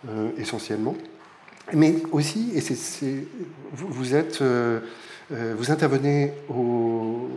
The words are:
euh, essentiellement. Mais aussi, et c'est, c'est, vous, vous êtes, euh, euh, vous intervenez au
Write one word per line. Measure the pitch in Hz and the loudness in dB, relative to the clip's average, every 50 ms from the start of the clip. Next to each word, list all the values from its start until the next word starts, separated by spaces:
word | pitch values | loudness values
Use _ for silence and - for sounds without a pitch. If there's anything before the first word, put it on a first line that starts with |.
| - 117 | -10 -6
euh, | 107 110 107 107 107 - | -2 -2 -2 -2 -2 -4
essentiellement. | 107 - - 110 - - 107 107 110 127 190 - - - - - - - - - - - - - - - - | -6 -4 -6 -6 -4 -4 -2 0 0 -2 -2 -4 -10 -14 -18 -20 -20 -20 -20 -20 -20 -20 -20 -18 -10 0 6
Mais | 151 156 160 165 165 160 - | 6 6 8 6 4 0 0
aussi, | - 147 147 147 - 214 233 240 196 | 0 2 0 2 0 0 -2 0 0
et | 156 | -2
c'est, | - - 131 | 0 0 -4
c'est, | 117 - - - - 147 131 139 135 - - - 226 175 147 - - - - | -4 -4 -8 -6 -4 -4 -2 -2 -4 -6 -10 -10 -10 -10 -10 -12 -16 -14 -14
vous, | 147 123 175 | -12 -10 -8
vous | 202 - 127 131 123 135 | -8 -6 -4 0 2 4
êtes, | 151 160 160 - - | 2 2 2 0 2
euh, | 139 131 123 120 120 117 117 113 113 113 - - - - - - - - | 2 4 4 4 4 2 2 0 -2 -8 -14 -16 -18 -18 -18 -20 -12 -10
euh, | 147 117 117 113 113 | -6 -4 -4 -4 -2
vous | 107 120 131 | -2 2 0
intervenez | 156 156 165 139 135 135 139 143 143 143 143 143 143 - - - | 2 4 4 4 4 4 4 4 4 4 2 2 0 -8 -10 -6
au | 127 123 123 120 120 117 117 117 113 113 113 110 117 120 127 131 131 | -2 0 0 2 2 2 2 2 0 0 -2 -2 -4 -4 -6 -8 -8